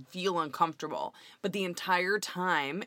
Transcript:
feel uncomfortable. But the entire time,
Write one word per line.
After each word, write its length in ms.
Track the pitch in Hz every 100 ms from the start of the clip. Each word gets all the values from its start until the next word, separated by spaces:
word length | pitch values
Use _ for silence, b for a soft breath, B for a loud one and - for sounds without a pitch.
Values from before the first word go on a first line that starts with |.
| 131
feel 300 | 180 190 175
uncomfortable. 760 | 151 - 165 - 156 80 - B B B
But 120 | 196
the 100 | 202
entire 560 | 185 175 - 180 185 208
time, 640 | - 180 180 160 139 147